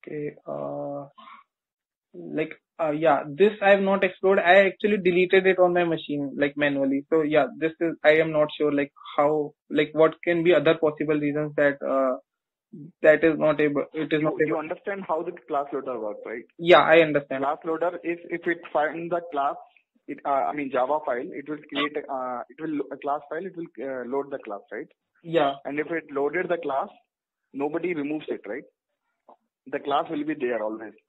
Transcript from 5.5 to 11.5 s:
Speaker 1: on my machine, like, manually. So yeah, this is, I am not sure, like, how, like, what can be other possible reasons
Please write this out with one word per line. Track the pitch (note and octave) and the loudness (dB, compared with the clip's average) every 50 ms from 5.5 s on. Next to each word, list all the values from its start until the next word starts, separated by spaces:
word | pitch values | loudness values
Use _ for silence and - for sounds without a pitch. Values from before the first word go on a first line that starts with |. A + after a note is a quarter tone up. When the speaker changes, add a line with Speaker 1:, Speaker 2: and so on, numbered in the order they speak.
| F#3+ F#3 | 4 6
Speaker 1:
on | F3+ F3 F3 | 4 4 4
my | F3 F3 | 2 2
machine, | E3+ D#3+ D#3 D#3 - D3 D3 C#3+ C#3 C3+ | 2 0 -4 -4 -6 -4 -4 -4 -6 -2
like, | C#3 C#3+ D3 C#3+ | -2 -2 -2 0
manually. | D3 D3 D3 C#3 C#3 C#3 C3+ C#3 C#3 C#3 _ | 0 0 0 2 0 0 0 0 -2 -2 _
So | - D#3+ D#3 | 0 2 2
yeah, | D3 D#3 D3+ C#3 B2 A#2 | 4 2 2 2 2 -2
this | D3 D3+ D#3+ D#3+ _ | -4 -4 -4 -2 _
is, | E3+ E3 D3+ - - | -4 -4 -4 2 4
I | D#3 D3+ | 4 6
am | D#3+ D#3+ D#3+ D#3 | 6 4 2 2
not | D3+ D3+ D3+ - - | 0 0 0 0 -2
sure, | D3+ D3 C#3+ | 0 0 2
like, | C#3+ C#3+ C#3 _ _ - - - | 0 -2 -2 _ _ -20 -8 0
how, | - D3 D3 D#3 D#3 D3 D3 - _ _ _ | 2 2 2 2 0 -2 -4 -8 _ _ _
like, | C#3+ C#3+ D3+ D3+ D3+ | 0 0 0 0 4
what | D3+ D#3+ D#3+ D#3 _ - | 4 4 4 4 _ -2
can | F3 F3 E3+ D#3+ | 0 0 2 4
be | F3 F3+ | 6 4
other | D3+ C#3+ D#3+ D#3+ | 6 6 4 2
possible | D#3+ - D#3 D3 - D#3 D3 D#3 D3+ | 4 2 0 0 0 0 0 0 0
reasons | D3 D3 C#3+ D3+ D3+ D3+ | 2 0 0 -2 -4 -2